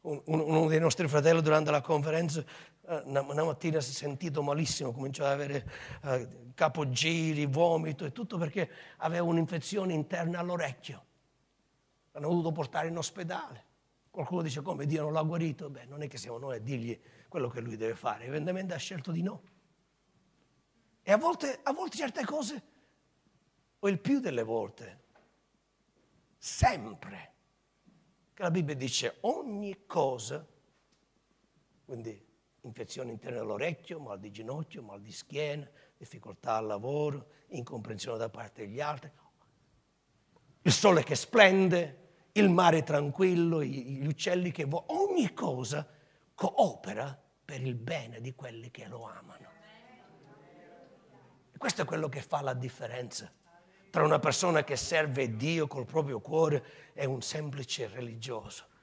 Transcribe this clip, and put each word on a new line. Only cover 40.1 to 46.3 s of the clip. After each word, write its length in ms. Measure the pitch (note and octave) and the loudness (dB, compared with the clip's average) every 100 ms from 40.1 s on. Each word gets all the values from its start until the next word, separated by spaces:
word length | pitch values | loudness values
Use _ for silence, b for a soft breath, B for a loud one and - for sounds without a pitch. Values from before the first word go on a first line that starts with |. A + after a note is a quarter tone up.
| _ _ _ _ _ | _ _ _ _ _
il 100 | F3 | 2
sole 300 | - G#3 E3+ | 6 8 6
che 120 | B2+ | 4
splende, 920 | C#3+ - A#3 G3 F#3+ F#3 F3 D#3 C#3 b b b | -2 2 10 10 10 6 4 0 -8 b b b
il 180 | G#3+ G3 | 6 8
mare 320 | F3 F3 D#3+ | 10 8 6
tranquillo, 800 | - D3+ C#3+ C#3 F#3 F3 E3+ E3 | 4 0 0 2 4 4 4 2
i-, 340 | C#3+ C#3 B2 C3+ | 0 -4 -8 -4
gli 100 | C#3+ | -4
uccelli 460 | D3+ F#3 F3+ F3+ | -2 0 0 0
che 140 | D#3+ C#3 | -2 -4
volano, 360 | D#3+ - D#4+ | -4 -2 0
ogni 300 | G4+ F#4 A3 | 2 2 2
cosa 560 | - F#3+ B2+ A2+ D3 D#3 b b b b | 0 -2 -2 -4 -4 -6 b b b b